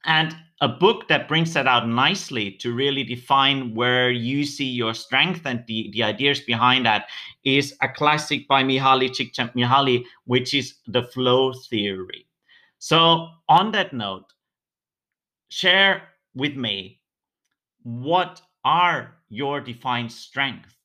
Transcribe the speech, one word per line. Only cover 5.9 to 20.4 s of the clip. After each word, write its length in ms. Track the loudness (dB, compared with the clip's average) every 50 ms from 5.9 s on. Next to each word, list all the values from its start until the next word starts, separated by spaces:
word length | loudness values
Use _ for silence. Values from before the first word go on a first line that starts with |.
the 100 | -4 -2
ideas 380 | -2 -2 -2 0 0 0 0 0
behind 440 | -2 -4 -2 2 4 4 4 4 4
that 220 | 2 2 2 -2 -8 -16 -16 -16 -18 -20 _ _
is 320 | 0 2 2 0 -2 -6 _
a 80 | -6 -6
classic 600 | -4 0 2 2 2 2 -2 -4 -6 -6 -2 _
by 160 | 2 2 4
Mihaly 440 | 2 0 2 4 4 4 4 2 -2
Csikszentmihalyi, 960 | -2 -6 -8 -8 -4 -6 -6 -4 -2 -2 2 4 4 4 4 4 2 0 0 -6 -18 _ _
which 300 | -2 0 0 0 0 -2
is 200 | -4 -4 -4 -12 _ _ -2
The 160 | -2 -2 -2
Flow 480 | -2 -6 -2 2 2 4 4 2 2
Theory. 760 | -2 -6 -10 -6 -4 -4 -4 -4 -6 -8 -10 -14 -16 -20 _ _ _ _ _ _ _ _ _ _ _ _
So 480 | -4 0 2 4 6 4 4 2 0 -8 -16 _ _ 4
on 220 | 4 4 4 2
that 200 | -2 -2 -4 -4
note, 400 | -6 -8 -8 -8 -8 -10 -14 _ _ _ _ _ _ _ _ _ _ _ _ _ _ _ _ _ _ _ _ _ _ _ _ _
share 600 | -10 -2 0 2 4 4 4 4 2 0 -6 -18 _ _ _ _ _
with 220 | -6 -6 -6 -4
me, 440 | -4 -6 -6 -6 -6 -8 -14 -18 _ _ _ _ _ _ _ _ _ _ _ _ _ _ _ _ _ _
what 560 | -12 -12 -10 -4 0 0 0 0 -2 -6 -20 _ _ _ _ _
are 500 | 0 2 2 2 2 0 -2 -6 -10 _ _ _ _
your 320 | -8 -6 -4 -4 -4 -6
defined 500 | -8 -10 -16 -10 -6 -4 -4 -4 -4 -8
strengths? 640 | -10 -16 -20 -12 _ -6